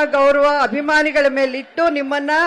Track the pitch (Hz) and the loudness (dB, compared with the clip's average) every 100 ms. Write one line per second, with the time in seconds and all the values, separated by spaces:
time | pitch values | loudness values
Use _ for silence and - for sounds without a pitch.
0 | 294 285 277 285 294 294 233 285 294 302 | 0 2 2 4 2 2 0 -2 0 0
1 | 302 285 277 262 262 262 262 330 339 285 | 2 0 0 0 -2 -4 -8 -2 0 0
2 | 269 285 285 311 | -4 -4 -2 0